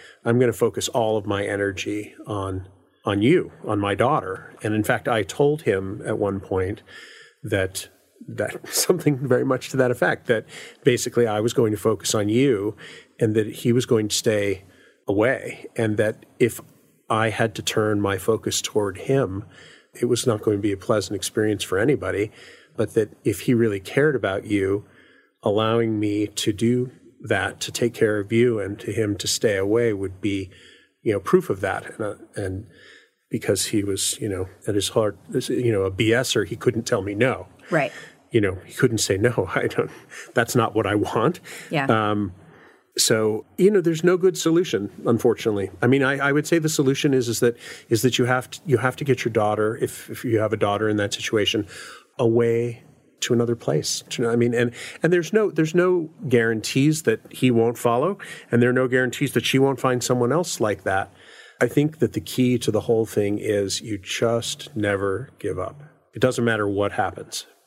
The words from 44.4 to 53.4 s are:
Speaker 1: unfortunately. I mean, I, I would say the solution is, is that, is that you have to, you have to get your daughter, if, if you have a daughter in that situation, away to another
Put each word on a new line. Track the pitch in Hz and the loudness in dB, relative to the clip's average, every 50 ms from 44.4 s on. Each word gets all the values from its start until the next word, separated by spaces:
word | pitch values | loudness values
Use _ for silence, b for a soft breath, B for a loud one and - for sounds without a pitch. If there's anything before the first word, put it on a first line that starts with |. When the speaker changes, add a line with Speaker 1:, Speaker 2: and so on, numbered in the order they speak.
| - 165 160 170 185 165 - 98 101 101 - - - | 0 2 2 2 2 2 0 -2 -2 -4 -8 -4 0
Speaker 1:
unfortunately. | 151 117 110 - 123 107 - - 113 104 101 98 95 - - - | 2 2 4 4 2 2 2 0 0 0 0 -2 -4 -4 0 2
I | |
mean, | 120 135 139 135 | 4 4 4 4
I, | 131 139 135 139 139 | 2 0 0 0 2
I | 139 | 2
would | 151 151 | 2 2
say | - 170 170 | 2 2 2
the | 156 156 | 2 0
solution | 151 - 143 131 139 - - 147 135 | 0 2 2 2 2 2 2 2 2
is, | 131 117 120 | 2 2 0
is | 113 - | 0 2
that, | 127 120 117 B B B B B B B | 2 2 2 B B B B B B B
is | 117 110 | 0 2
that | 131 127 - - | 2 2 2 2
you | 127 | 2
have | 120 127 127 - - | 2 2 0 -2 -6
to, | - - - | -12 -12 -4
you | 165 131 110 | 0 0 2
have | 117 127 - | 2 0 -2
to | - 147 | -2 -2
get | 135 127 - - | -2 0 0 0
your | 120 107 | -2 0
daughter, | 113 107 104 107 107 107 107 117 | 2 2 2 2 0 0 0 0
if, | - 123 - - - - - | -2 -4 -6 -6 -6 -14 -14
if | 110 - - | -12 -8 -4
you | 127 113 107 | 0 0 0
have | 110 104 110 | 0 0 0
a | |
daughter | 101 107 101 101 101 110 107 | 0 0 0 0 0 0 0
in | 104 | 0
that | 104 101 101 - | 0 0 -2 -4
situation, | - - - - 107 101 - - 113 95 B B B B B B B B B _ - | -6 -6 -2 0 0 2 2 0 -2 -2 B B B B B B B B B _ 0
away | - 117 113 120 117 117 117 117 120 120 113 - - - - _ _ _ _ - | 2 2 4 4 2 2 2 0 -2 -4 -6 -10 -16 -20 -20 _ _ _ _ -8
to | - - 123 | -4 0 0
another | 117 | 2